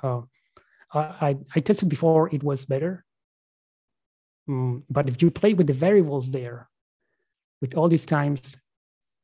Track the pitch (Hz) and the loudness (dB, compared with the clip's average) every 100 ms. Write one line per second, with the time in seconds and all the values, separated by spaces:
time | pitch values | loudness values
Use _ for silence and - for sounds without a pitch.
0 | 135 123 117 _ _ _ _ _ _ 151 | -4 -4 -8 _ _ _ _ _ _ -4
1 | 151 - 147 139 - 160 143 214 185 143 | -4 -2 -2 -2 -2 -2 0 0 0 2
2 | 165 160 170 147 143 135 - 135 165 185 | 4 4 2 -2 -4 -4 -4 -4 -4 -8
3 | _ _ _ _ _ _ _ _ _ _ | _ _ _ _ _ _ _ _ _ _
4 | _ _ _ _ - 135 127 123 - 147 | _ _ _ _ -8 -4 -4 -6 -6 -4
5 | 139 123 170 - 208 185 147 131 175 208 | -2 2 2 4 2 2 2 2 4 4
6 | 156 143 127 131 120 120 - _ _ _ | 4 0 -4 -6 -8 -14 -20 _ _ _
7 | _ _ _ _ _ - 131 156 170 165 | _ _ _ _ _ -10 -6 0 2 2
8 | - 151 143 139 - - _ _ _ _ | 0 -2 0 -4 -10 -20 _ _ _ _
9 | _ _ | _ _